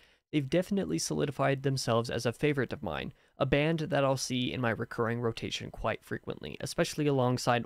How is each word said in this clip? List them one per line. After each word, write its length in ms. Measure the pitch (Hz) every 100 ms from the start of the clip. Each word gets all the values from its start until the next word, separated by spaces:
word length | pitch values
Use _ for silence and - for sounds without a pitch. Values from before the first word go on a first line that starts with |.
| - _ _
they've 180 | 151 135
definitely 480 | 170 185 196 - 165
solidified 640 | - 151 143 - 139 139
themselves 480 | 139 135 - 117 117
as 160 | - 120
a 60 |
favorite 400 | 113 151 143 120
of 100 | -
mine, 300 | 90 73 65 - _ _
a 80 | 139
band 320 | 143 151 165
that 260 | 156 139
I'll 120 | 139 135
see 360 | - 127 123
in 80 | 73
my 100 | 120
recurring 500 | 107 117 - 113 117
rotation 500 | 120 113 - - 110
quite 340 | - 117 -
frequently, 520 | - - - - - -
especially 460 | - - 175 - 147
alongside 580 | 139 123 123 - 120